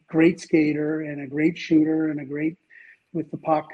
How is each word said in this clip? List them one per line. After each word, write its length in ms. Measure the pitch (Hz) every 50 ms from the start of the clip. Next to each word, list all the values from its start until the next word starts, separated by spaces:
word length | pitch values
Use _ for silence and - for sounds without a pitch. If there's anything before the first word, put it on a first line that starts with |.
| _
great 340 | _ - 160 160 170 165 -
skater 600 | - - - 160 151 151 147 147 151 151 156 156
and 180 | 156 147 147 143
a 40 | 143
great 320 | 131 139 151 156 165 170 -
shooter 500 | - - 165 156 156 156 160 160 160 156
and 120 | 151 147
a 40 | 143
great 320 | 131 143 147 156 160 170 - _ _ - - - - - _ _ _
with 180 | - 165 151 -
the 60 | -
puck. 320 | - - 160 156 151 156 -